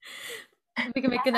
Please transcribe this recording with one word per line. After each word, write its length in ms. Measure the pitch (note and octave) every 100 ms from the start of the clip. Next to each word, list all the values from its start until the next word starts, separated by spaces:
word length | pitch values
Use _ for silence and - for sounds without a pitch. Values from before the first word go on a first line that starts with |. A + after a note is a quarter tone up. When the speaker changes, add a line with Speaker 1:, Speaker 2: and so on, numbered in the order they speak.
| - - - - - _ _ - A#3+ C4
Speaker 1:
we 60 |
can 80 | C4
make 160 | A#3+
Speaker 2:
Not 0 |
Speaker 1:
an 100 | B3+